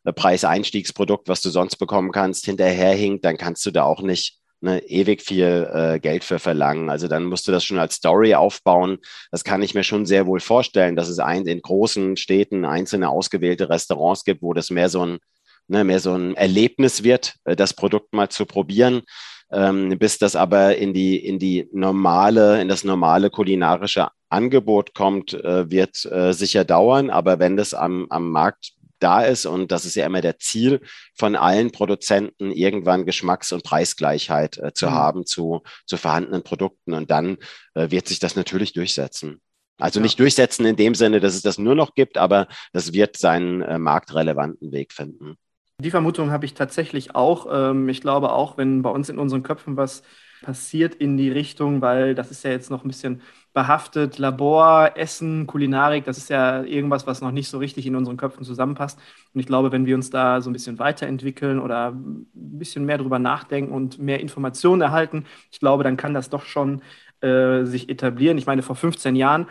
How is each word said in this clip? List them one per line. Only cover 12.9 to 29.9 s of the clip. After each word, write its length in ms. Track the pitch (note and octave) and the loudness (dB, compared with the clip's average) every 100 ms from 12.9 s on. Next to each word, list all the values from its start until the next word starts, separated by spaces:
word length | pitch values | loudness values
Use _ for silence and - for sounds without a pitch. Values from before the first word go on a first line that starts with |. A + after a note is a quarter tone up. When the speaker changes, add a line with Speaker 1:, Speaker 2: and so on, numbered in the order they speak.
| G2+ F2 | -2 0
Speaker 1:
ausgewählte 600 | D2 F#2 F#2+ F2 F2 E2 | 0 -2 0 0 0 0
Restaurants 540 | E2+ - D#2 E2 F#2+ | 0 -2 0 0 0
gibt, 180 | - F2+ | -2 -2
wo 120 | F2 | -2
das 160 | E2+ - | -2 -2
mehr 180 | F2 F2+ | 2 2
so 160 | F2+ F2 | 2 -2
ein 120 | E2+ _ _ _ _ - | -6 _ _ _ _ -2
ne, 100 | G2+ | 2
mehr 160 | G2 F#2 | 2 2
so 160 | F#2 | 0
ein 220 | F2+ F2+ F#2 | -2 -2 0
Erlebnis 640 | F#2+ F#2+ A#2 - C3 - | 2 4 4 4 2 4
wird, 320 | A2 B2 - - | 2 2 0 -6
äh, 120 | - F2 | -2 0
das 180 | G2 | 0
Produkt 380 | - G2+ G#2+ - | 0 0 0 -2
mal 140 | G#2+ G2+ | -2 -2
zu 180 | - G2+ | -2 -4
probieren, 560 | G2 F#2 G2+ B2 B2 - - - - _ | -2 0 2 4 2 -4 -16 -20 -20 _
ähm, 480 | G2 G2 G2 F#2+ F#2 | 0 2 2 0 2
bis 200 | G#2+ - | 0 2
das 180 | G2+ D#2+ | 0 2
aber 400 | F2+ G2+ G2 F#2+ | 4 6 4 4
in 180 | G2 | 0
die, 220 | F#2 F#2+ F#2+ | 0 2 0
in 220 | F#2+ F#2+ | -2 -2
die 300 | F#2 F2+ - | 0 -2 -2
normale, 880 | F#2+ F#2+ F#2+ F#2 F2 G2+ A2+ G#2 G#2 | -2 0 2 4 4 6 6 6 4
in 80 | F#2 | 2
das 160 | F#2+ | -2
normale 460 | G2 F#2 E2 E2+ G2 | 0 2 4 4 2
kulinarische 800 | - F#2+ F#2+ E2+ F2 G2 - F2 - _ | 0 0 0 2 0 0 -2 -2 -6 _
Angebot 640 | F2+ B2 C3+ G#2 G#2 - | -2 2 2 4 2 0
kommt, 400 | - G2 G2 - | -2 0 0 -4
äh, 360 | F#2 F2 F2+ E2+ | -6 -2 0 2
wird, 340 | F#2 F#2+ - - | 0 0 -4 -6
äh, 260 | F#2 F2+ | 0 0
sicher 320 | F2 G2 G#2 | 0 0 2
dauern. 460 | F#2 F2 G#2+ C#3 - | 4 4 6 4 2
Aber 280 | - F2+ F2+ | 0 2 2
wenn 180 | F2+ G2 | 2 2
das 180 | G#2 | -2
am, 320 | - E2+ F2+ F2+ | -4 -4 -4 -6
am 200 | D#2+ E2+ | -4 -2
Markt 420 | D#2+ F2 - - - _ _ | 0 0 -2 -12 -20 _ _
da 260 | F2+ G2 | 2 4
ist, 220 | A#2+ B2+ E2 | 4 0 -2
und 260 | F2+ F2+ | -4 -2
das 120 | E2+ | -4
ist 120 | F2 | -4